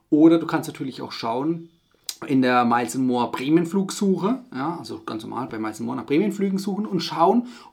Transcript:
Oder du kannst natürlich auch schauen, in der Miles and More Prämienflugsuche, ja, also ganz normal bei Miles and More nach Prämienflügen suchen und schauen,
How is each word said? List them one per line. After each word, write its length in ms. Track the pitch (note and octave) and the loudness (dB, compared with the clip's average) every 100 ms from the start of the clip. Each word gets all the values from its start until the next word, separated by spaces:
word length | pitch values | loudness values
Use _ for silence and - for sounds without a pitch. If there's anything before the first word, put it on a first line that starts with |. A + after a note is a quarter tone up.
| _ | _
Oder 260 | D3+ D#3+ E3 | 6 8 8
du 80 | D#3 | 2
kannst 240 | D#3+ - | -4 -4
natürlich 320 | - C#3 - | -8 -10 -10
auch 100 | - | -12
schauen, 580 | - A#2+ A#2 D3 E3+ E3 _ _ _ - - - | -8 -4 -2 -2 -4 -8 _ _ _ -14 -12 -2
in 140 | C3+ | 2
der 240 | B2+ B2 A#2+ | 4 4 4
Miles 300 | A#2+ A#2+ B2+ | 2 0 -2
and 100 | B2+ | 0
More 240 | B2 A#2+ | 0 -2
Prämienflugsuche, 1080 | - C3 D#3+ E3+ G3 F#3+ - G3 F3+ F#3 B3+ - | -4 2 2 2 -2 -2 -2 0 2 0 -2 -4
ja, 240 | B2+ C#3+ E3+ | -6 -6 -6
also 220 | A#2 A2+ - | -8 -12 -8
ganz 180 | A2 | -10
normal 240 | G#2+ A2 B2+ | -8 -8 -8
bei 120 | A2+ | -6
Miles 200 | A2 A2 | -8 -6
and 60 | A2+ | -6
More 120 | C3 | -6
nach 80 | - | 0
Prämienflügen 520 | C#3+ G#3 G3 G3 F#3+ | 2 2 0 -2 -2
suchen 280 | G#3 G3 G#3+ | -2 -4 -2
und 160 | F3+ | -4
schauen, 460 | - E3 F3 A#3 A#3+ - - | -4 2 4 4 0 -10 -20